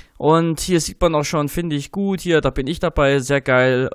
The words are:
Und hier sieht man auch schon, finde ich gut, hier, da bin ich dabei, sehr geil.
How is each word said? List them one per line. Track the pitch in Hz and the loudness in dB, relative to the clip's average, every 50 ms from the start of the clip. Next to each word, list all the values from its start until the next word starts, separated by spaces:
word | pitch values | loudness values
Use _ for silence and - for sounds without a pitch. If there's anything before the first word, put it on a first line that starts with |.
| - _ _ - | -20 _ _ -2
Und | - 147 160 165 165 165 156 - | 2 4 4 4 2 0 -2 -4
hier | - 185 180 165 | -2 0 0 0
sieht | - - - - | 0 -2 -4 0
man | 180 170 160 | 0 2 2
auch | 147 143 | 0 -2
schon, | - 170 151 147 139 | -2 -2 -2 -2 -2
finde | - 175 170 165 147 | -4 -4 -4 -4 -4
ich | 143 139 - | -6 -6 -6
gut, | - 196 196 196 196 - | -6 -4 -4 -4 -4 -4
hier, | - 175 165 151 | -2 0 2 2
da | 147 135 | 2 0
bin | - 143 135 135 | -2 -2 -4 -4
ich | 170 - | -4 -4
dabei, | 180 165 - 156 143 135 139 139 | -4 -2 0 2 2 2 2 2
sehr | 123 135 143 139 | 0 0 -2 0
geil. | - 135 127 127 127 131 127 127 131 - | 0 2 2 4 4 4 2 2 0 -4